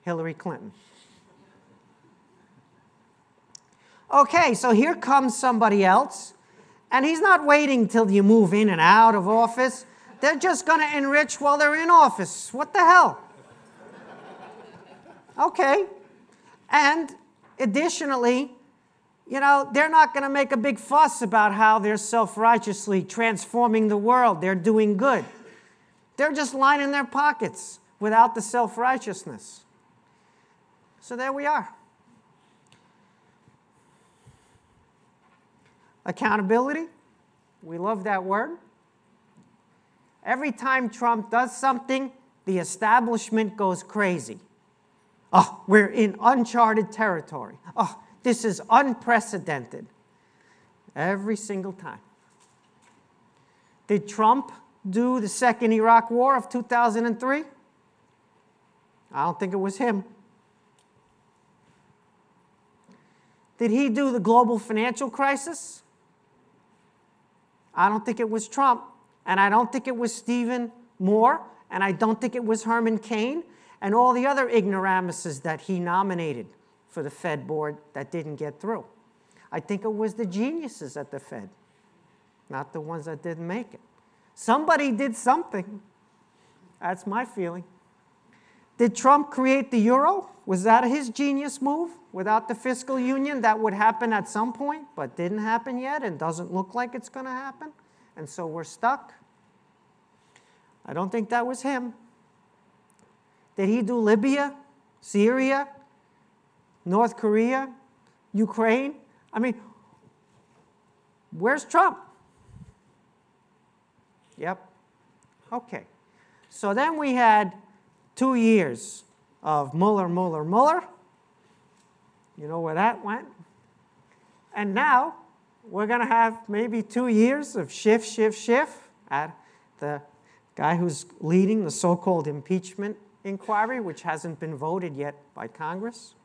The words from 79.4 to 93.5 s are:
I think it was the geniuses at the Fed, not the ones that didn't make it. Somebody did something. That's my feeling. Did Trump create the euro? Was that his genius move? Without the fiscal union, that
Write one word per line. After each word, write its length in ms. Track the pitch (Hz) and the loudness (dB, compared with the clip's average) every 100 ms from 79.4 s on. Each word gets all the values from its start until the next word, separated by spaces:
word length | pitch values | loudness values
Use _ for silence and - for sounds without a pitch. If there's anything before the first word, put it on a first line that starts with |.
| _ | _
I 60 | 170 | -12
think 240 | 160 202 | -8 -6
it 80 | 220 | -6
was 220 | 214 220 | -4 -6
the 100 | 214 | -6
geniuses 720 | 220 180 247 330 294 - 143 147 | -6 -4 -4 -6 -10 -14 -14 -14
at 140 | 139 | -12
the 100 | 139 | -14
Fed, 300 | - 123 98 _ _ _ _ _ _ _ _ _ _ | -14 -16 -16 _ _ _ _ _ _ _ _ _ _
not 240 | 139 135 | -12 -12
the 80 | 165 | -12
ones 240 | 151 165 | -12 -12
that 180 | 151 156 | -12 -12
didn't 240 | 170 165 170 | -10 -10 -8
make 280 | 196 233 | -8 -10
it. 60 | - _ _ _ _ _ | -18 _ _ _ _ _
Somebody 560 | _ - 247 311 320 285 | _ 0 0 2 0 2
did 240 | 214 277 | -2 -4
something. 680 | 220 247 294 339 202 185 208 _ _ _ _ _ _ _ _ _ _ | -4 0 0 0 -8 -10 -16 _ _ _ _ _ _ _ _ _ _
That's 260 | 175 185 202 | -8 -8 -6
my 200 | 208 247 | -6 -6
feeling. 380 | - 175 175 170 _ _ _ _ _ _ _ _ _ _ _ | -8 -8 -8 -16 _ _ _ _ _ _ _ _ _ _ _
Did 180 | 233 240 | 0 2
Trump 340 | 262 285 285 | 4 4 2
create 400 | - 262 269 269 | -2 2 2 0
the 80 | 240 | 0
euro? 520 | 214 254 302 392 - - - | 4 4 2 0 -6 -16 -6
Was 160 | 185 | -2
that 200 | 196 226 | 4 4
his 260 | 247 277 262 | 4 -2 -4
genius 500 | 220 277 277 285 262 | -4 -2 -2 -6 -6
move? 300 | 262 302 339 - _ | -4 -4 -6 -12 _
Without 360 | 185 190 214 226 | -8 -2 -2 -2
the 60 | |
fiscal 440 | 226 254 254 - 262 | -8 -6 -6 -6 -4
union, 440 | 247 269 277 285 | -2 -2 -4 0
that 160 | 220 | 2